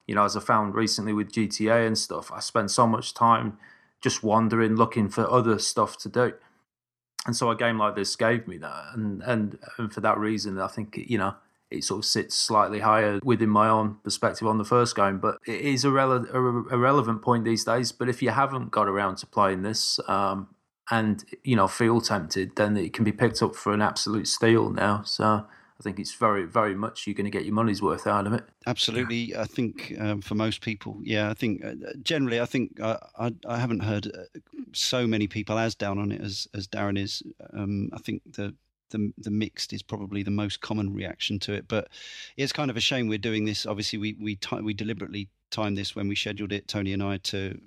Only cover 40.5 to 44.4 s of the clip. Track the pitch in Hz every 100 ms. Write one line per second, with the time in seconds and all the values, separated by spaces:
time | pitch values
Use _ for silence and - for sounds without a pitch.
40.5 | - - 110 98 98 95 - - 101 -
41.5 | 101 - 110 - - - - - - 135
42.5 | - 143 113 - 135 113 107 113 110 107
43.5 | 101 107 101 104 110 107 104 107 101